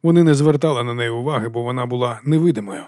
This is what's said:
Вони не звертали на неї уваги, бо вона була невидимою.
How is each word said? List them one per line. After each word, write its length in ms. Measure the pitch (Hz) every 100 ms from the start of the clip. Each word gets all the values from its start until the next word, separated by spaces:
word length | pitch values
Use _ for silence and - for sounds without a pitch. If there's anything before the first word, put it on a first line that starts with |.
Вони 200 | 170 170
не 120 | 165
звертали 500 | 143 151 143 160 127
на 100 | 120
неї 160 | 120 117
уваги, 380 | 117 131 139 113
бо 140 | 117
вона 240 | 120 127 123
була 340 | 123 123 113
невидимою. 580 | 135 156 170 120 101 95